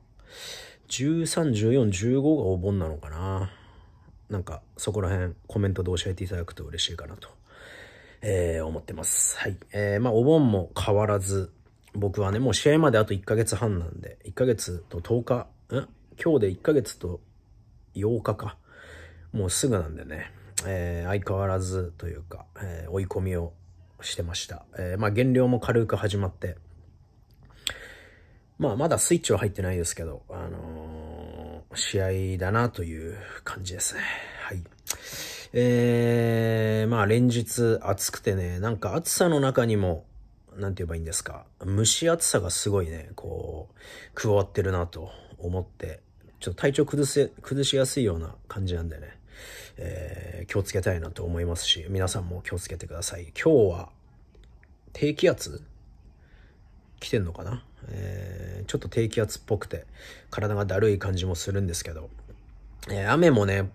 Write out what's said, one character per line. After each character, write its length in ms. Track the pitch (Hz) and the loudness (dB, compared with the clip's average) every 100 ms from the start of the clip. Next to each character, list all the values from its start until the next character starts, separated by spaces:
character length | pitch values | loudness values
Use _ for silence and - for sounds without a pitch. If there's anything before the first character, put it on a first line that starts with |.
| _ - - - - - - - - | _ -20 -20 -18 -16 -16 -18 -18 -8
十 360 | - 143 165 160 | -2 0 0 0
三、 260 | 180 156 | 2 2
十 220 | 104 110 | 4 4
四、 160 | 135 107 | 6 4
十 280 | 90 117 135 | 2 2 4
五 200 | 147 156 | 4 4
が 60 | |
お 120 | 92 90 | 2 0
盆 220 | 98 98 | 0 0
な 100 | 80 | -2
の 80 | 76 | -6
か 140 | 76 | -10
な。 400 | 80 95 95 95 - - - - - - - - | -6 -4 -2 -4 -8 -20 -20 -20 -20 -20 -20 -8
な 80 | 101 | -6
ん 40 | |
か、 200 | - 78 - - | -6 -10 -14 -8
そ 120 | - | -4
こ 120 | 101 | -2
ら 80 | 98 | 0
辺 240 | 95 90 - - | 0 -2 -6 -6
コ 120 | 107 | 0
メ 100 | 101 | 0
ン 60 | |
ト 80 | 95 | 0
で 100 | 90 | -2
教 160 | 90 98 | -2 -2
え 40 | |
て 100 | 90 | -4
い 40 | 90 | -6
た 80 | 90 | -6
だ 100 | 85 | -8
く 80 | |
と 100 | - | -10
嬉 180 | 71 85 | -10 -6
し 100 | - | -6
い 20 | 82 | -6
か 100 | 76 | -12
な 80 | - | -14
と、 120 | - - _ - - - - - - - | -18 -20 _ -20 -20 -20 -20 -20 -20 -8
え 400 | 107 92 85 82 | 0 2 2 0
ー、 20 | |
思 160 | 80 78 | -2 -6
っ 20 | |
て 120 | - | -8
ま 100 | 85 | -6
す。 340 | 80 - - - | -2 0 0 0
は 120 | 104 | -4
い。 80 | 90 - | -6 -6
え 240 | 101 101 101 | -2 0 2
ー、 20 | |
ま 80 | 123 | 4
あ、 40 | |
お 100 | 110 | 6
盆 260 | 131 160 127 | 8 8 6
も 200 | 101 85 | 4 0
変 200 | - - | -2 2
わ 120 | 104 107 | 2 4
ら 120 | 101 | 2
ず、 340 | 95 98 92 - _ _ _ | 0 -2 -4 -10 _ _ _
僕 300 | 101 101 104 | -4 -2 0
は 100 | 95 | 0
ね、 60 | 107 | 2
も 140 | 131 | 2
う 20 | |
試 180 | 101 143 | 4 6
合 60 | 156 | 6
ま 120 | 151 | 6
で 60 | 110 | 6
あ 80 | |
と 80 | 107 | 4
一 100 | 98 | 0
ヶ 140 | - 110 | 0 2
月 180 | 110 | 2
半 240 | 104 113 90 | 0 0 0
な 60 | |
ん 160 | 85 - | -4 -8
で、 160 | - - | -14 -14
一 80 | 98 | -8
ヶ 140 | - 127 | 0 2
月 360 | 104 - 87 - | 2 -2 -8 -8
と 140 | 87 | -8
十 200 | - 120 | 0 0
日、 260 | 120 120 - - - | 2 -2 -2 -16 -6
ん？ 180 | 127 - - - - | -4 -4 -14 -20 -2
今 120 | 170 143 | 2 4
日 40 | |
で 80 | 98 | 2
一 80 | 92 | 0
ヶ 160 | - | 2
月 260 | 147 107 - | 2 2 -6
と 220 | 85 - - _ _ - - - - | -8 -10 -12 _ _ -20 -20 -20 -14
八 280 | - 104 117 | -2 0 0
日 120 | - | 0
か。 220 | 101 104 - _ - - - - - - | -2 -4 -12 _ -20 -20 -18 -20 -20 -8
も 120 | - 90 | -4 -2
う 40 | |
す 180 | - 139 | 2 2
ぐ 100 | 101 | 2
な 100 | 78 | 0
ん 60 | |
で 120 | 78 67 | -8 -10
ね。 260 | 78 - - - - 92 | -10 -12 -16 -10 -6 -4
え 360 | 92 87 85 | -2 -2 -2
ー、 40 | 85 | -2
相 140 | 101 | -2
変 140 | 90 98 | 0 -2
わ 100 | 98 | 0
ら 100 | 92 | 0
ず 340 | 92 92 87 - | -2 -4 -4 -8
と 100 | 87 | -10
い 60 | |
う 80 | 73 | -10
か、 240 | - 87 - - | -12 -16 -16 -12
え 240 | 92 82 82 | -10 -10 -4
ー、 20 | |
追 100 | 95 | -4
い 60 | 92 | -2
込 140 | 98 | -2
み 160 | 92 87 | -2 -2
を 160 | 82 - - - - - | -4 -10 -20 -20 -20 -14
し 160 | - - | -10 -6
て 60 | |
ま 120 | 85 | -6
し 120 | 82 - | -6 -8
た。 180 | - - - | -12 -14 -8
え 160 | 90 95 | -4 0
ー、 20 | |
ま 100 | 107 | 0
あ、 20 | |
減 240 | 104 131 | 2 4
量 140 | 127 123 | 6 4
も 120 | 123 | 2
軽 260 | - 117 110 | 4 2 4
く 100 | 107 | 0
始 200 | 107 101 | 0 0
ま 120 | 92 | -2
っ 20 | |
て。 260 | - 90 - - - - - _ _ _ - - - - - - - - - - - _ - | -4 -10 -10 -16 -20 -20 -20 _ _ _ -20 -20 -12 -10 -10 -14 -20 -20 -20 -20 -20 _ -2
ま 140 | 147 | 0
あ、 40 | 107 | 2
ま 120 | 160 | 2
だ 100 | 110 | 4
ス 160 | - | 4
イ 40 | 175 | 2
ッ 20 | |
チ 120 | - | 4
は 60 | 101 | 2
入 120 | 101 | 0
っ 20 | |
て 100 | 90 | -2
な 100 | 92 | -2
い 40 | 90 | -2
で 80 | |
す 100 | 85 | -4
け 80 | - | -6
ど、 220 | 82 - - | -8 -10 -12
あ 200 | - 85 | -12 -10
の 1120 | 87 82 80 80 80 78 80 80 80 80 80 - | -10 -12 -12 -12 -12 -12 -14 -14 -14 -14 -14 -10
ー、 60 | - | -6
試 580 | - 101 95 95 95 | -2 0 0 0 -2
合 40 | 92 | -2
だ 120 | 92 | 0
な 200 | 113 120 | 2 2
と 120 | - | -2
い 260 | 82 80 82 | -8 -8 -10
う 80 | - - - | -12 -14 -14
感 180 | - - | -12 -10
じ 100 | 90 | -8
で 60 | - | -6
す 160 | - | -4
ね。 60 | - - - - - | -4 -6 -6 -10 -12
は 100 | - | -10
い。 120 | 95 82 - - - - - - - - | -10 -10 -14 -10 -10 -10 -12 -10 -12 -4
え 1300 | 123 123 123 120 120 120 117 117 113 113 110 110 110 | 4 6 6 6 6 6 4 4 4 2 2 2 2
ー、 40 | 113 | 2
ま 120 | 117 | 4
あ、 40 | 101 | 6
連 220 | 117 123 | 6 6
日 500 | 120 117 - 117 113 | 4 0 2 4 2
暑 300 | 101 98 - | 0 -2 -2
く 80 | - | -2
て 160 | 110 | 0
ね、 240 | 95 87 90 | 0 0 -2
な 120 | 110 | -2
ん 60 | 104 | -2
か 200 | 95 139 | -2 -2
暑 140 | - | 0
さ 180 | - 180 | 4 4
の 100 | 147 | 6
中 260 | 135 123 | 4 4
に 120 | 117 104 | 4 4
も、 300 | 92 80 - - - _ - 92 | 2 0 -6 -20 -20 _ -18 -8
な 140 | 98 | -6
ん 40 | |
て 80 | 95 | -4
言 60 | 85 | -6
え 20 | |
ば 60 | 82 | -6
い 20 | |
い 40 | |
ん 20 | |
で 80 | 80 | -6
す 100 | - | -6
か、 240 | - - - - | -6 -12 -18 -10
蒸 200 | 92 101 | -2 2
し 260 | 113 - 165 | 4 4 2
暑 140 | 170 | 2
さ 160 | - 110 | 2 0
が 100 | 90 | 0
す 180 | - 107 | -2 0
ご 140 | 98 | 0
い 60 | 82 | 0
ね、 220 | 80 76 | -6 -12
こ 540 | - 92 82 82 82 - | -14 -10 -8 -8 -10 -14
う、 60 | - - - - | -18 -20 -20 -16
加 140 | - 110 | -4 2
わ 140 | 101 | 4
っ 80 | 95 | 2
て 100 | - | 0
る 120 | 95 | 0
な 160 | 90 87 | 0 -2
と 240 | 80 82 - - - | -8 -14 -16 -20 -10
思 220 | 90 92 | -6 -4
っ 40 | |
て、 360 | - - 87 - _ - - - | -6 -10 -12 -12 _ -20 -20 -10
ち 80 | - | -8
ょ 20 | |
っ 40 | |
と 60 | 87 | 0
体 120 | 139 | 2
調 120 | 139 | 2
崩 220 | 147 147 139 | 2 2 2
せ、 240 | 147 131 - | 2 2 -2
崩 240 | - 135 | -6 -2
し 120 | 135 135 | 2 2
や 100 | 123 | 2
す 140 | 143 | 2
い 40 | |
よ 120 | 107 82 | 2 0
う 20 | |
な 160 | 80 - - | -4 -10 -12
感 180 | 98 92 | -6 -4
じ 80 | |
な 80 | 87 | -2
ん 60 | 85 | -4
で 100 | 76 | -8
ね、 220 | 76 - - - - - - - | -14 -20 -20 -20 -18 -18 -18 -12
え 640 | 85 87 80 - 87 85 | -10 -8 -10 -10 -12 -10
ー、 40 | 90 | -4
気 100 | 101 | -2
を 80 | |
つ 80 | 92 | 0
け 80 | 98 | 0
た 120 | 92 | 0
い 80 | 85 | 0
な 120 | 82 | -4
と 100 | - | -6
思 180 | 87 85 | -4 -2
い 40 | |
ま 100 | 87 | -2
す 100 | 85 | -2
し、 220 | - - 82 | -2 -2 -2
皆 180 | 95 92 | 0 0
さ 100 | 104 | -2
ん 100 | 87 | -6
も 140 | 87 | -8
気 120 | - | -6
を 40 | 87 | -8
つ 100 | - | -8
け 80 | 85 | -10
て 120 | - | -10
く 60 | |
だ 100 | 85 | -8
さ 140 | - - | -8 -8
い。 140 | 87 - | -12 2
今 280 | 160 143 98 | 6 8 6
日 40 | |
は、 180 | 87 - - - - - - - - - - - | 2 -8 -16 -20 -20 -20 -20 -20 -20 -20 -20 -14
低 220 | - 147 | -2 0
気 140 | 143 180 | 4 4
圧？ 340 | 131 - - - - - - - - - - - - - - - - | 4 -2 -12 -14 -20 -20 -20 -20 -20 -20 -20 -20 -20 -20 -20 -20 -14
来 120 | - | -2
て 80 | 117 | -2
ん 60 | |
の 80 | 87 | -2
か 120 | - | -6
な？ 180 | 90 123 - - - | -8 -8 -12 -18 -12
え 760 | 98 95 95 95 90 92 92 | -10 -8 -8 -10 -10 -10 -10
ー、 20 | 98 | -4
ち 80 | |
ょ 40 | - | -4
っ 20 | |
と 80 | 95 | -2
低 200 | - 113 | 0 2
気 120 | 113 | 2
圧 180 | 104 - | 0 -2
っ 40 | - | -2
ぽ 100 | - | -2
く 100 | - | -2
て、 200 | - - - - - - | -10 -12 -18 -18 -20 -10
体 260 | - 104 101 | -4 -2 0
が 80 | |
だ 160 | 98 95 | 0 4
る 100 | 110 | 4
い 80 | 98 | 4
感 160 | 101 | 0
じ 120 | 92 92 | -2 -2
も 100 | 85 | -2
す 140 | - | -2
る 80 | 98 | 0
ん 80 | 92 | 0
で 40 | |
す 120 | 82 | -2
け 80 | - | -6
ど、 180 | 78 - - - - - - - - - | -10 -14 -16 -18 -20 -20 -20 -20 -14 -6
え 160 | 101 101 | -2 4
ー、 60 | |
雨 180 | 147 175 | 6 8
も 160 | 117 98 | 8 4
ね、 240 | 98 95 | 2 -2